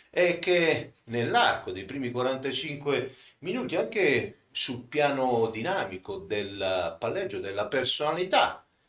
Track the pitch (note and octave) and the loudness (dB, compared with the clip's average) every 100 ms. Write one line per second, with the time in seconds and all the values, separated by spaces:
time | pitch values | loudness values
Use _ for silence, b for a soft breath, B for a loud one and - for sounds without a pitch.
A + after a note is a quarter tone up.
0 | B - F3 E3+ - F3 E3 C#3 - - | B 2 2 2 2 4 4 2 -2 -14
1 | - A#2 B2 A3+ F#3 - - F#2 F#2+ C#3 | -6 -2 2 4 4 2 -4 -8 -8 -6
2 | B2 B2 B2+ C3 C#3 B2+ D#3 C#3+ D3 C3 | -4 0 0 -2 -4 -4 -6 -6 -2 -2
3 | - B B B D#3+ A#3+ - E3+ A3 A3 | -2 B B B -6 -4 -2 -2 0 2
4 | E3 B2 - - _ - - B2 - D3 | 4 4 0 -8 _ -6 -4 -6 -4 0
5 | C#3+ C3+ C3 A#2+ A2+ A2+ C3 F#3+ B2+ F#2 | 2 2 2 4 2 0 -2 -2 -4 -8
6 | - F#2+ G2 G#2 G2 G2+ F#2+ F#2+ E2+ - | -8 -10 -4 -4 -4 -4 0 0 -2 -4
7 | A2+ F#3 F#3+ G2 F#2+ G2 G#2+ C#3 B2+ - | -4 -2 -4 -6 -4 -4 -2 0 0 0
8 | D3 E3 F#3 C4+ D3+ - - _ | 0 0 2 4 4 0 -16 _